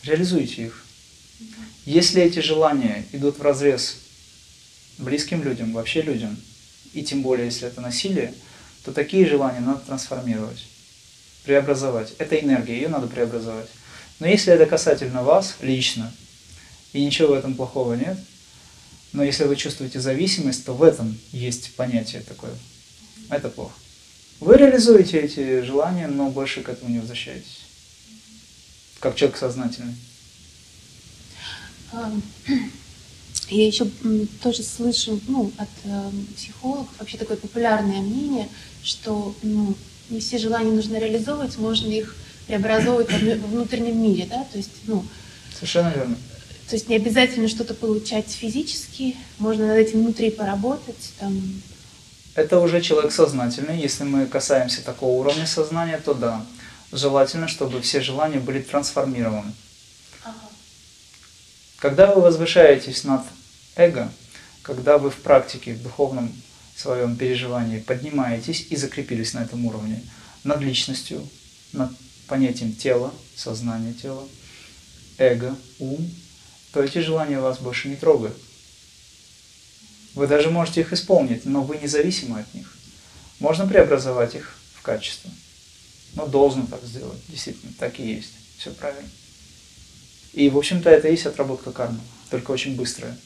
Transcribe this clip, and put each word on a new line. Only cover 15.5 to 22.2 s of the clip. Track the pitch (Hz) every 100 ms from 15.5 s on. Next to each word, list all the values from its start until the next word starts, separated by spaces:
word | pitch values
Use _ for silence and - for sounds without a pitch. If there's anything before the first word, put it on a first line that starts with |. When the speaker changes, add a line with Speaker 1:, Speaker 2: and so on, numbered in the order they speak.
| -
Speaker 1:
лично, | 131 131 127 117 113 - - - - - - - -
и | 143
ничего | 143 139 156
в |
этом | 135 135
плохого | 123 123 139 123
нет, | 120 160 190 - - - - - - - - -
но | 139
если | 143 135
вы | 143 139
чувствуете | 143 - 131 131
зависимость, | 131 135 190 185 139 127
то | -
в | 123
этом | 160 - 113 110 -
есть | 127 123 120 -
понятие | - 123 120 107 120